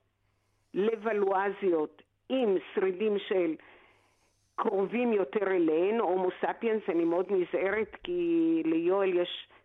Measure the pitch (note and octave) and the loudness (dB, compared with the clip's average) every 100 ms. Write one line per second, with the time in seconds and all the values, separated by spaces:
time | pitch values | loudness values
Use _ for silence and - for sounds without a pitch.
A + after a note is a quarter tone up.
0 | _ _ _ _ _ _ _ F3 G#3+ A3 | _ _ _ _ _ _ _ -2 0 0
1 | A3 G#3 G3 F#3+ G3+ G3 F#3+ E3 D3+ - | -2 0 2 2 0 0 0 0 0 -8
2 | _ _ - C4 A3+ F#3 - G#3+ F#3+ F#3 | _ _ -4 0 2 0 -2 -2 -2 0
3 | G#3+ G3+ - F#3+ E3+ D#3 - - - _ | -2 -2 -2 0 0 -4 -10 -20 -20 _
4 | _ _ _ _ _ - A3 G3 F#3 A3 | _ _ _ _ _ -4 -2 0 0 0
5 | A#3+ G#3 F3+ G#3+ F#3+ F#3+ D#3+ D#3 F#3+ A3+ | 0 0 0 -2 0 2 4 2 2 2
6 | F3 F#3 F#3 - - F3+ A3+ A3 G3+ E3+ | 0 0 0 -2 -4 -2 -2 -2 0 0
7 | E3+ E3+ F#3+ G3 E3+ F3 F#3+ G#3 G#3 - | 2 0 0 0 0 0 0 -2 -4 -8
8 | - F3 E3+ E3 E3 E3 D#3+ D#3+ E3+ G3 | -6 -2 0 2 2 2 0 0 2 2
9 | G3 F3 F3 - - - | 2 2 0 -6 -14 -20